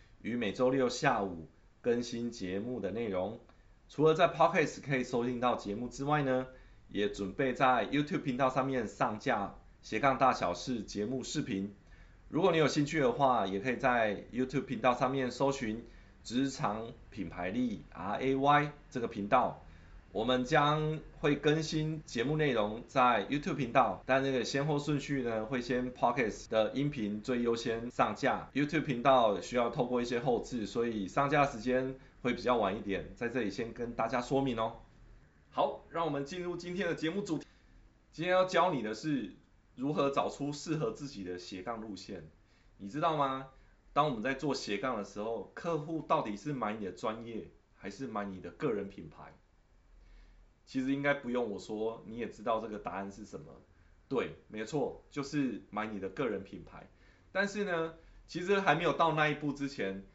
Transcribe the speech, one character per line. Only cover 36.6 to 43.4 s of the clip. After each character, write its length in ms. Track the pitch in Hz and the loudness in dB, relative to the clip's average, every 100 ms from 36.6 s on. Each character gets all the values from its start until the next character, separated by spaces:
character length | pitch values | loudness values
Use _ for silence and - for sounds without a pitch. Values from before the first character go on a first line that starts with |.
| 175 180 | -6 -4
天 100 | 175 | -2
的 80 | |
节 160 | 156 156 | 0 -2
目 100 | 196 | -2
主 180 | 202 147 | -2 -4
题。 80 | - _ - - - _ _ | -4 _ -20 -20 -20 _ _
今 120 | - | -6
天 80 | 180 | 2
要 120 | 185 | 4
教 280 | 185 175 180 | 6 6 4
你 100 | 143 | 4
的 120 | 107 | -2
是 380 | 110 156 139 98 - _ _ _ | -4 -2 -2 -2 -10 _ _ _
如 180 | - 135 | -6 -2
何 180 | 151 139 | 0 2
找 180 | 135 101 | 2 0
出 220 | - 143 | -2 -6
适 240 | 147 170 147 | -6 -4 -2
合 160 | 110 | -2
自 160 | 104 - | -4 -8
己 160 | 101 | -8
的 120 | 90 90 | -8 -8
斜 220 | - 95 | -8 -8
杠 180 | 90 113 | -8 -8
路 160 | 110 95 | -8 -10
线。 340 | - 92 76 - _ _ _ - | -10 -12 -14 -20 _ _ _ -16
你 120 | 101 | -10
知 120 | 143 | -2
道 160 | 165 156 | 0 2
吗？ 320 | 135 131 | 0 -2